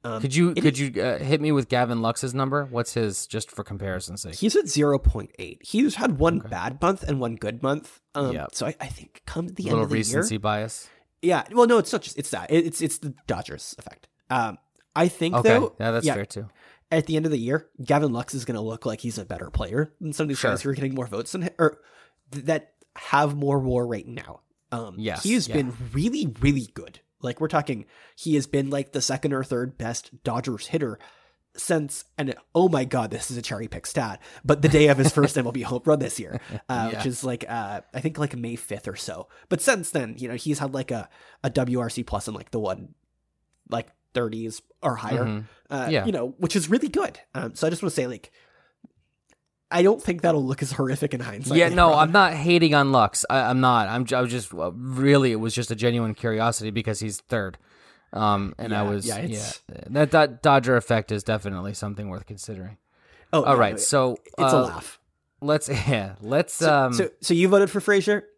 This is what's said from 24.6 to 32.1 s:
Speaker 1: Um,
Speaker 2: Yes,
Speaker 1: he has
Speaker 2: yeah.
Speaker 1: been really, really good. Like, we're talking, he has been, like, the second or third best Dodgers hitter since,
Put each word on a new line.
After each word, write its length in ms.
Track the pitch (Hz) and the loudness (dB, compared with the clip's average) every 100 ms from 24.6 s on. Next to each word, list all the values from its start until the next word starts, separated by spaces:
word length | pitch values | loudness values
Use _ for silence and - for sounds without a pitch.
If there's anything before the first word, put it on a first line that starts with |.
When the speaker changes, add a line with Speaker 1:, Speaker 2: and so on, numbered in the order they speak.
| _ | _
Speaker 1:
Um, 240 | 120 110 92 | -10 -10 -6
Speaker 2:
Yes, 240 | 110 80 | -6 -4
Speaker 1:
he 120 | 196 | 0
has 120 | 240 120 | 0 0
Speaker 2:
yeah. 80 | 147 | -2
Speaker 1:
been 180 | 131 120 120 | -2 -6 -6
really, 340 | 135 202 294 165 107 | -2 -2 -2 -4 0
really 280 | 135 139 110 | 2 2 -4
good. 240 | - - - _ _ | -14 -16 -20 _ _
Like, 200 | 123 120 | -8 -4
we're 60 | 156 | 0
talking, 380 | 160 147 117 - - - - | 0 -2 -8 -10 -20 -20 -10
he 180 | 165 | 0
has 140 | 151 135 | 0 2
been, 200 | 139 139 | -2 0
like, 220 | 139 135 | -4 -4
the 100 | 135 | -4
second 320 | 127 135 156 | -2 -2 -2
or 120 | 139 | -2
third 340 | - 123 127 - | -2 -4 -4 -6
best 460 | 113 120 - - | -8 -8 -12 -8
Dodgers 420 | - 120 127 107 - | -4 -4 -4 -8 -4
hitter 320 | 160 131 104 - _ _ _ _ | -4 -4 -8 -16 _ _ _ _
since, 500 | - - 165 143 - - | -10 -2 0 -2 -10 -12